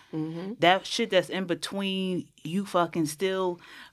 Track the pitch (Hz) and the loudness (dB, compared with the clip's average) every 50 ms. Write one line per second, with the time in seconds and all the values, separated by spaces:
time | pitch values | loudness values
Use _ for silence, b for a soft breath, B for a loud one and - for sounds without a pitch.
0 | b b - 156 156 160 160 170 180 190 220 - 165 170 185 190 185 - - - | b b -6 -6 -6 -4 -6 -8 -8 -8 -4 4 6 6 6 6 2 -2 -2 -2
1 | 233 214 202 185 170 - - 185 190 170 170 170 - - - 196 196 196 190 190 | 0 2 4 2 2 2 -2 -4 -2 -2 -2 -4 -4 -6 -6 -4 -2 -2 -2 0
2 | 190 185 185 170 - - _ - - 156 165 196 202 196 - 180 170 165 170 170 | 0 0 -2 -2 -4 -6 _ -14 -8 -4 -2 -2 -2 0 2 2 2 2 2 0
3 | 160 147 147 - 196 190 190 190 185 180 175 175 B B B B B B | 0 0 0 0 -2 0 0 2 0 0 -2 -4 B B B B B B